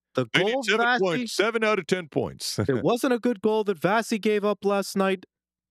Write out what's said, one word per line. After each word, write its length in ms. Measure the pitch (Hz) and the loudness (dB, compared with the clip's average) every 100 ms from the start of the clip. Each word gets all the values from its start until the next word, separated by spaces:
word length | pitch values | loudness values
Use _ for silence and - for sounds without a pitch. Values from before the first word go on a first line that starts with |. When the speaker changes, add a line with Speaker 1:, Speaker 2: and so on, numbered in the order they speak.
| _ - | _ -6
Speaker 1:
The 120 | 117 | 0
Speaker 2:
They 120 | 151 | 2
need 80 | 196 | 2
Speaker 1:
goals 140 | 262 214 | 0 0
Speaker 2:
seven 160 | 214 240 | 2 2
Speaker 1:
Vasi 140 | 247 | 2
Speaker 2:
points, 340 | 185 160 233 | 0 -2 -2
seven 300 | - 214 226 | 0 0 0
out 160 | 214 208 | 0 0
of 80 | - | 0
ten 200 | 185 160 | -2 -2
points. 520 | 139 92 69 - - | -4 -4 -6 -8 -4
<laughs> 100 | 107 | 0
Speaker 1:
It 140 | 127 | 0
wasn't 300 | 151 240 277 | 0 0 0
a 60 | 240 | 0
good 220 | 247 226 | -2 0
goal 220 | 214 220 | 0 0
that 160 | 208 170 | -2 -2
Vasi 400 | 175 226 214 220 | 0 0 0 -2
gave 240 | 214 208 208 | 0 0 0
up 180 | 202 | 0
last 320 | 196 196 190 196 | 0 0 -2 0
night, 300 | 190 190 - _ _ _ _ | 0 0 -6 _ _ _ _